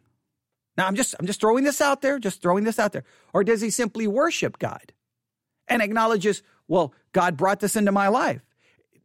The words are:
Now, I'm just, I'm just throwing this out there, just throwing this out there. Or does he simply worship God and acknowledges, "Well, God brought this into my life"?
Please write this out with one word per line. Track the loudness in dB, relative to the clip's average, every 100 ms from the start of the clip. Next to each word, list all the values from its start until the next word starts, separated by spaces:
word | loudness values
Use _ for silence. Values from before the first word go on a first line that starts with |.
| _ _ _ _ _ _ _ -4
Now, | -2
I'm |
just, | -2 -4 -4
I'm | -8
just | -2
throwing | 2 2
this | 2 2
out | 0 0
there, | -2 -2
just | -4 -4
throwing | 0 0
this | 0 0
out | -2
there. | -2 -12 _ _
Or | 0
does | 2 2
he | 0
simply | -2 -4 -2 -2
worship | 0 0 0 -4 -4
God | -10 -10 -18 -20 _ _ _ _ _ _ -2
and | 0
acknowledges, | 0 0 2 2 0 -2 -6 _ -2
"Well, | 0 0 -4 _
God | 0 0 2
brought | 0 0
this | 0
into | 0 2
my | 2 2
life"? | 2 0 -4 -10 _ _ _ _ _